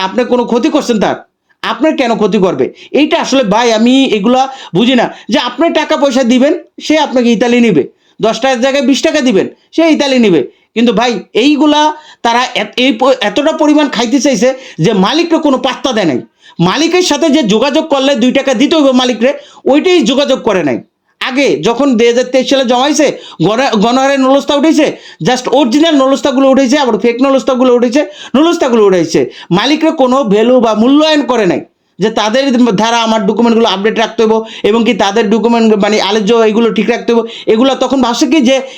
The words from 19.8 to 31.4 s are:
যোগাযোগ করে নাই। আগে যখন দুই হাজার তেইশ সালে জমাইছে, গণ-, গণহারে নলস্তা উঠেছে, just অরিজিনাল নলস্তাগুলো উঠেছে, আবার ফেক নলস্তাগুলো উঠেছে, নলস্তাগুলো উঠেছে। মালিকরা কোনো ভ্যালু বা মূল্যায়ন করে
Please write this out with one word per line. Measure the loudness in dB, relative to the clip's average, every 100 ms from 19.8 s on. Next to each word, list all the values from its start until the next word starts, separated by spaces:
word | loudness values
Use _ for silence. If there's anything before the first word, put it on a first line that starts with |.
| 2 0
যোগাযোগ | 2 0 0 -2
করে | 0 -2
নাই। | -2 -4 -8 _ _ _
আগে | -6 -2 0 0
যখন | -2 0 0 2
দুই | 2
হাজার | 0
তেইশ | 0 -2 0
সালে | 0 0
জমাইছে, | 0 0 2 0 -2 -12 -2
গণ-, | -2 0 0 0
গণহারে | 2 2 0 0
নলস্তা | 2 2 0 0
উঠেছে, | 2 2 0 -2 -14 -6
just | -2 -2 0
অরিজিনাল | 0 2 2 2 2
নলস্তাগুলো | 2 0 0 2 2
উঠেছে, | 2 2 0
আবার | 0 0
ফেক | -2 0
নলস্তাগুলো | 0 0 0 0 2 2
উঠেছে, | 2 0 -2 -8 -4 0
নলস্তাগুলো | 2 0 0 2 4
উঠেছে। | 2 0 -2 -2 -6 -4
মালিকরা | -2 0 0 0
কোনো | 0 0 0
ভ্যালু | 0 0 2 2
বা | 2
মূল্যায়ন | 0 2 2 2 0 0
করে | -2